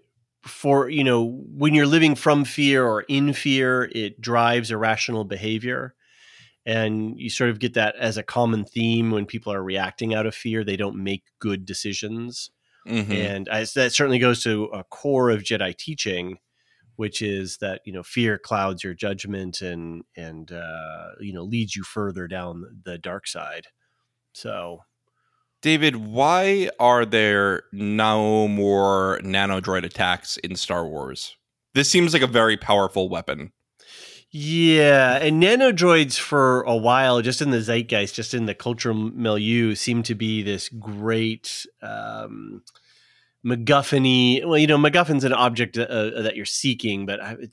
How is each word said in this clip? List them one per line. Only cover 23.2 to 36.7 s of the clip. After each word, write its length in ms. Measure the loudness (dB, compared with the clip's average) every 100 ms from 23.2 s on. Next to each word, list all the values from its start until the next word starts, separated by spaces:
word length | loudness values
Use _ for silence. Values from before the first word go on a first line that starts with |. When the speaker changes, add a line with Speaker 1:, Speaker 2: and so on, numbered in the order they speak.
| -10
Speaker 1:
side. 400 | -12 -12 -14 -18 _ _ _ _ _ _
So. 520 | -16 -10 -10 -10 -14 _ _ _ _ _ _ _ _
Speaker 2:
David, 340 | 0 2 2 0
why 720 | -4 2 4 4 2 2 0 2
are 260 | 6 6
there 600 | 4 4 4 4 2 0 -6
no 760 | -6 -2 2 2 2 2 2 2
more 720 | 2 2 4 4 4 2 -2
nanodroid 600 | -2 0 0 -2 -2 -2
attacks 520 | -4 -2 0 -2 -6 -10
in 180 | -8 -8
Star 300 | -4 -4 -4
Wars? 500 | -8 -10 -12 -14 -18 _ _ _
This 160 | 0 2
seems 220 | 4 4
like 80 | 2
a 40 | 4
very 300 | 4 4 2
powerful 520 | 2 2 2 0 -2
weapon. 420 | -4 -6 -8 -10 _ _ _ -20 -20 -20 -20 _
Speaker 1:
Yeah, 840 | -12 -4 2 6 6 8 8 6 4
and 220 | 2 4
nanodroids 720 | 6 6 4 4 6 6 4 -2
for 440 | 0 4 4 4
a 140 | 2